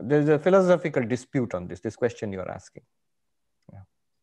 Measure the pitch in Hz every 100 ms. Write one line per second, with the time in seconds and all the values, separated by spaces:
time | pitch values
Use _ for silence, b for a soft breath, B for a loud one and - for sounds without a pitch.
0 | 107 147 147 147 185 196 180 175 165 143
1 | 117 123 - 143 120 90 87 87 113 -
2 | 120 - 110 95 90 - - - - _
3 | _ _ _ _ _ _ _ 101 98 _
4 | _ _